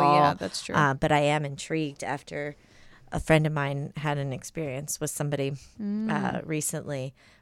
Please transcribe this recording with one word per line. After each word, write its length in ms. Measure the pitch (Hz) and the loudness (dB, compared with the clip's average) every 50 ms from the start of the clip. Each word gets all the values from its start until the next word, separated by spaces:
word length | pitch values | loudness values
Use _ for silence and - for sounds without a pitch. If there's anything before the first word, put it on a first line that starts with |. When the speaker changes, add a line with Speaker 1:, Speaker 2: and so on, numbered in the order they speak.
| 143 | 6
Speaker 1:
all." 100 | 143 147 | 6 8
Speaker 2:
yeah, 180 | 147 147 143 - | 8 8 6 4
that's 280 | - - 92 - - - | 2 -2 -6 -6 -8 -6
true. 120 | - - | -2 2
Speaker 1:
Uh, 180 | - 151 143 135 | 4 4 4 4
but 180 | 135 - 156 | 2 2 4
I 100 | 151 147 | 4 4
am 260 | 147 143 147 151 151 | 4 4 2 2 0
intrigued 580 | 139 139 139 - - 165 160 156 147 139 - - | -4 -6 -8 -6 -4 -2 -2 -2 -2 -6 -8 -6
after 520 | - 135 143 - - - 147 143 147 147 - _ _ - - - - - - - - | -6 -6 -6 -8 -8 -8 -8 -8 -8 -10 -12 _ _ -20 -20 -20 -20 -20 -20 -14 -8
a 80 | - - | -6 -4
friend 260 | - - 160 156 151 | 2 4 6 6 6
of 60 | 156 156 | 4 0
mine 360 | 151 139 139 143 139 143 - - | 0 -2 -2 -2 -4 -6 -6 -8
had 220 | - 143 151 147 143 | -6 -4 -2 -2 -2
an 160 | 139 139 131 | -2 -4 -6
experience 680 | 117 - - - - 160 143 127 135 147 151 - - | -6 -10 -10 -10 -8 -6 -6 -6 -6 -6 -6 -6 -4
with 100 | 156 147 | -4 -4
somebody, 420 | - - 151 147 147 139 139 135 139 135 - - - - | -4 -4 -2 -2 -2 0 -2 -2 -4 -6 -10 -14 -12 -8
Speaker 2:
Mm. 300 | 214 202 202 214 220 220 | -6 -4 -4 -2 -2 -2
Speaker 1:
uh, 320 | 156 147 131 - - - - | 0 0 0 -2 -2 -4 -4
recently. 720 | - 156 156 151 - - 156 - - 147 135 131 139 - _ _ _ _ _ | -4 -4 -4 -2 -4 -4 -6 -6 -6 -6 -6 -6 -8 -10 _ _ _ _ _